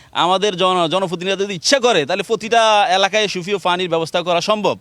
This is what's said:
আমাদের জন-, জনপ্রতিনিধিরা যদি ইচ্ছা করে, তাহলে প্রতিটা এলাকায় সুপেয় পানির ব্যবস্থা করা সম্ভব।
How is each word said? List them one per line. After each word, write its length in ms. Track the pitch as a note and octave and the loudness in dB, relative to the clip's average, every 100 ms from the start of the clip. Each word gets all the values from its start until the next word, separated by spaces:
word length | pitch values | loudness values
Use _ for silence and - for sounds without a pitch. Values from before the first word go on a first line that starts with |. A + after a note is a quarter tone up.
| - | -10
আমাদের 440 | - E3 F#3+ G#3 F3+ | -2 0 2 0 0
জন-, 320 | F#3 F#3 E3 | 0 0 0
জনপ্রতিনিধিরা 560 | F3+ F#3+ F3 F#3 F#3+ | -2 -4 -6 -4 -4
যদি 100 | G3+ | -4
ইচ্ছা 240 | F#3 - C#4 | -4 0 2
করে, 280 | A#3+ G3 C#3 | 2 2 0
তাহলে 160 | F#3+ | -4
প্রতিটা 640 | G3 A3 A3 A#3 A3 G#3 E3+ | -4 -4 2 4 4 4 2
এলাকায় 400 | F#3+ G3 G#3+ G#3 | 2 2 0 -2
সুপেয় 300 | F#3 F3 G3+ | -4 -4 -4
পানির 300 | F3+ F3 F3+ | -2 -2 -2
ব্যবস্থা 340 | E3 D#3+ F3+ | -2 -2 -4
করা 180 | E3+ E3+ | 0 -2
সম্ভব। 380 | G3+ G#3+ G3 A2 | 0 0 0 -2